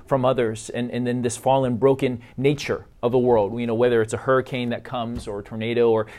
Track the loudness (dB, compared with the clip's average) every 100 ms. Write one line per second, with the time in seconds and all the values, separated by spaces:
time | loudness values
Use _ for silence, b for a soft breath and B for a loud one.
0 | -2 0 2 2 0 -2 -8 -6 -4 -2
1 | -2 0 -2 -2 0 2 2 2 2 2
2 | 0 -4 B -2 0 0 -4 -6 -8 -4
3 | 0 2 4 4 2 -2 -4 0 2 2
4 | 0 -2 0 0 0 -6 -4 -6 -8 -8
5 | -6 -8 -8 -10 -10 -6 -2 2 4 4
6 | 0